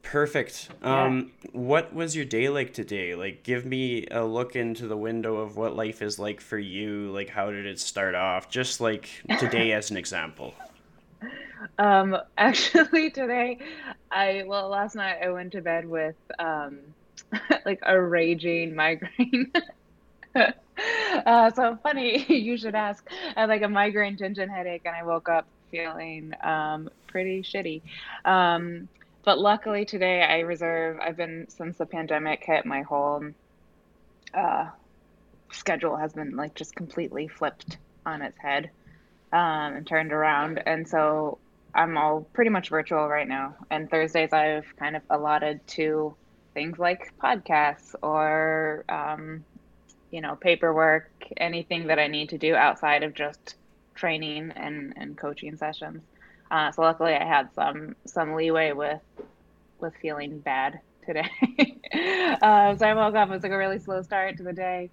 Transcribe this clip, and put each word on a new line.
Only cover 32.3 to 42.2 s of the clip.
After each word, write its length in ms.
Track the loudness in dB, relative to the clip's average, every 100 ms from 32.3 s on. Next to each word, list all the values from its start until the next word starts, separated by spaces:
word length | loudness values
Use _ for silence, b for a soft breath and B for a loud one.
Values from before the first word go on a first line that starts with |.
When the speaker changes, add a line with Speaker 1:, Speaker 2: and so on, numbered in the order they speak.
| -4
Speaker 2:
hit, 220 | 2 2 2
my 160 | -6
whole, 420 | -2 0 0 -2 -6 -14 _ _ _ _ _ _ _ _ -8
uh, 320 | -2 0 -2 -4 -12 _ _ _ _ _ _ _
schedule 440 | -8 -2 0 0 -2
has 160 | -4
been, 220 | -6 -8
like, 220 | -8 -8 -10
just 180 | -14
completely 540 | -12 -8 -6 -6 -6 -8
flipped 500 | -4 -6 -4 -16 -16 -18 _
on 160 | -8 -8
its 160 | -10 -8
head, 320 | -2 -2 -4 _ b b b b _
um, 440 | 2 4 0 -2 -6
and 100 | -2
turned 260 | 0 2
around. 480 | 2 4 4 0 -2 -2
And 200 | -2 0
so 520 | 2 2 2 -2 -6 _ _ _
I'm 240 | 0 2 2
all 260 | 2 0